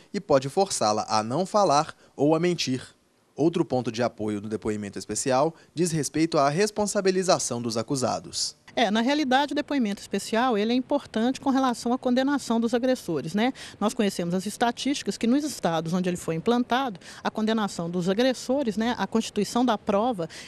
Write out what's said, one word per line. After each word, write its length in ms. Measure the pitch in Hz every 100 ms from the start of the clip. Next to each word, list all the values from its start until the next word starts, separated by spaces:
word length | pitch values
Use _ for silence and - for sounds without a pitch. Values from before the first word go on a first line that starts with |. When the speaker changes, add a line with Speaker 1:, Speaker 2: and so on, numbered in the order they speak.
| -
Speaker 1:
e 80 | 202
pode 280 | - 139 135
forçá-la 580 | 190 196 - 107 107 -
a 140 | 107
não 240 | 110 143 190
falar 480 | 214 190 143 160 - - -
ou 180 | 143
a 60 | 160
mentir. 420 | 180 170 - 127 - _ _ _ _
Outro 300 | - 160 170
ponto 280 | - 127 120
de 100 | 113
apoio 380 | 117 - 107 104
do 80 | 107
depoimento 500 | 107 117 107 101 95
especial 560 | - 110 139 127 160 - -
diz 200 | 147 175
respeito 440 | 160 131 151 165 156
à 140 | 139
responsabilização 1120 | 156 214 - 208 208 190 185 185 151 - 120
dos 140 | 120 113
acusados. 840 | 113 139 113 90 - - - - -
Speaker 2:
É, 180 | - 208
na 80 | 220
realidade, 520 | 233 294 269 254 294
o 40 | 294
depoimento 440 | 294 285 214 196
especial, 560 | - 196 - 220 262 202
ele 160 | 214
é 40 | 254
importante 640 | - 285 - 220 240 269
com 100 | 277
relação 420 | 262 262 226 233
à 60 | 254
condenação 640 | 254 247 269 285 - 233
dos 140 | 226
agressores, 600 | 240 254 254 - 151 160
né? 180 | 196 247 - - -
Nós 120 | 208
conhecemos 420 | - 202 - 175
as 120 | 185 202
estatísticas 680 | - 240 - 262 285 - -
que 100 | 226
nos 160 | 277
estados 500 | 294 - 180 165 165
onde 160 | 185 180
ele 80 | 175
foi 200 | - 165
implantado, 640 | 226 240 240 247 269 190 - -
a 60 | 208
condenação 600 | - 220 226 196 - 170
dos 180 | 180 175
agressores, 680 | 196 262 247 - 277 240 202
né, 180 | 233 233
a 80 |
constituição 600 | 190 226 - 208 196 240
da 120 | 254 208
prova, 520 | - 202 247 196 160 -